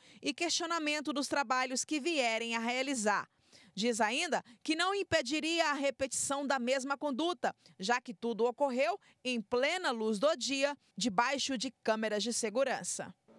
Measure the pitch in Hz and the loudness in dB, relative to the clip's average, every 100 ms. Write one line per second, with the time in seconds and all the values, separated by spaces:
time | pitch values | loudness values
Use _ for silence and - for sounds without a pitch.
0 | - - - - 339 - 339 339 302 302 | -14 -8 -6 -2 0 0 0 0 0 -2
1 | 302 277 269 294 240 254 254 262 - 311 | -2 -2 0 0 2 2 0 -2 -2 -2
2 | 277 311 240 226 233 233 226 254 269 269 | 0 2 2 0 -2 -2 0 -2 0 0
3 | 208 190 - _ _ - - - 233 220 | 2 0 -2 _ _ -20 -14 -2 0 2
4 | 214 262 349 233 - 247 - 320 359 403 | 2 2 0 -2 -4 -8 -2 0 2 0
5 | 381 320 240 311 311 330 320 285 277 262 | 2 0 2 -2 0 2 2 2 0 0
6 | 269 - - 277 277 269 240 269 262 277 | -4 -2 -2 -2 0 0 2 0 -2 -4
7 | 294 240 254 - 202 - - - 190 247 | -2 0 -2 0 -2 -4 -12 -8 0 0
8 | - 208 233 214 233 233 285 247 294 403 | 0 -6 -4 0 0 2 0 2 0 0
9 | _ _ 247 247 - 247 269 359 339 233 | _ _ -4 -4 -2 0 2 0 0 0
10 | 220 208 285 330 226 269 277 285 _ - | 0 2 2 2 0 0 0 -2 _ -4
11 | 226 185 240 285 - 262 254 - - 220 | 0 2 2 2 0 -2 -4 -4 0 0
12 | 220 208 214 226 220 214 269 190 175 - | 0 0 -2 -2 -2 0 0 0 -4 -6
13 | 175 - _ | -8 -14 _